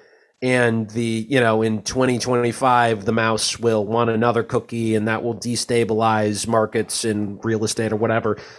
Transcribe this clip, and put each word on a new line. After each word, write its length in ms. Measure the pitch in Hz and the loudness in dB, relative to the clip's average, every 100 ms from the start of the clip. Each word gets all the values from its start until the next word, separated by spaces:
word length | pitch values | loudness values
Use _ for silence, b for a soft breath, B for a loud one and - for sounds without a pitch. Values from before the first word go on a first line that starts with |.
| b b b _ | b b b _
and 460 | 127 127 120 113 107 | 0 2 2 0 -2
the, 360 | 113 117 113 110 | -4 -2 -4 0
you 100 | 131 | 2
know, 240 | 117 110 | 4 4
in 200 | 113 107 | 2 -2
twenty 360 | - 131 127 120 | -4 0 0 0
twenty-five, 840 | 127 123 120 113 131 123 117 107 | 0 0 0 0 2 4 4 0
the 80 | 101 | 0
mouse 480 | 113 113 110 - - | 0 0 0 -2 -2
will 240 | 117 110 | 0 0
want 260 | 101 117 117 | 0 0 2
another 320 | 110 120 113 | 2 2 2
cookie, 540 | 113 120 - 117 113 110 | 0 -4 -4 -4 -2 0
and 100 | 107 | 0
that 160 | 110 | -2
will 140 | 120 113 | -4 -6
destabilize 1120 | 120 113 - 120 110 110 113 110 107 104 117 | -6 -6 -2 0 2 2 2 2 0 -2 0
markets 560 | 113 107 113 107 - | 2 2 0 -4 -4
in 340 | 113 104 101 101 | -2 -2 -4 -6
real 200 | 113 107 | -4 -2
estate 300 | 107 - 110 | -2 -2 -2
or 40 | 107 | 0
whatever. 420 | 113 113 110 104 B | 0 0 -2 -4 B